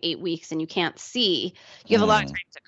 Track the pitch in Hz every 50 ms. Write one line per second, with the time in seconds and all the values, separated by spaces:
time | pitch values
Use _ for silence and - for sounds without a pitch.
0 | - 170 156 - 180 180 165 165 - - 160 156 160 156 - 196 170 151 - -
1 | - - - 247 240 196 175 127 - 180 - - - - - - - - 214 220
2 | 208 214 214 214 202 - - 185 180 - - - -